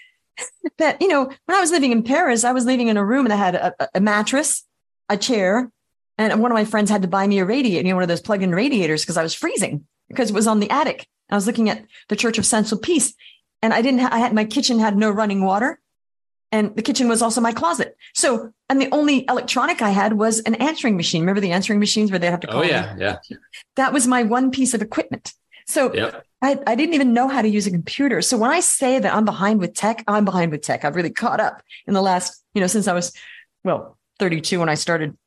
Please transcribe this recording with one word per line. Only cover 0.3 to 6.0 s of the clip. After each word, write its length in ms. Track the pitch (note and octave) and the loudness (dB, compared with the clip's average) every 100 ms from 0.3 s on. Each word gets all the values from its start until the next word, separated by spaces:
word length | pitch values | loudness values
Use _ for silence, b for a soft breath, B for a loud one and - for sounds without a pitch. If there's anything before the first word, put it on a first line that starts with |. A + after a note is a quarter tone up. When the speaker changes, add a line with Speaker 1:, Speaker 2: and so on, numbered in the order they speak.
| - - _ D#4+ - | -16 -16 _ -8 -2
Speaker 1:
that, 220 | D#4 C#4 | 0 2
you 80 | F4+ | 2
know, 160 | D4 | 2
when 320 | C4 - - G4 | 0 -6 -2 0
I 40 | |
was 100 | E4+ | 2
living 220 | E4+ C4+ | 2 4
in 100 | A#3 | 2
Paris, 420 | A3+ C#4+ F4 A#3 | 2 2 2 2
I 80 | A#3+ | 2
was 140 | B3+ A#3+ | 2 2
living 220 | B3+ A#3 | 2 2
in 80 | G#3 | 2
a 60 | |
room 220 | G3+ C4 A#3+ | 2 2 2
that 80 | G#3 | 2
had 180 | F#3+ | 0
a, 200 | F3 F3+ - | 0 -2 -2
a, 40 | - - | -2 0
a 40 | |
mattress, 640 | G#3+ G#3 G#3+ C4+ D#4+ - - _ _ _ - | 2 2 0 0 -2 -4 -8 _ _ _ -4
a 80 | G3+ | -2
chair, 540 | - A3+ F#3 A3 B3 _ _ _ | 0 0 2 0 -2 _ _ _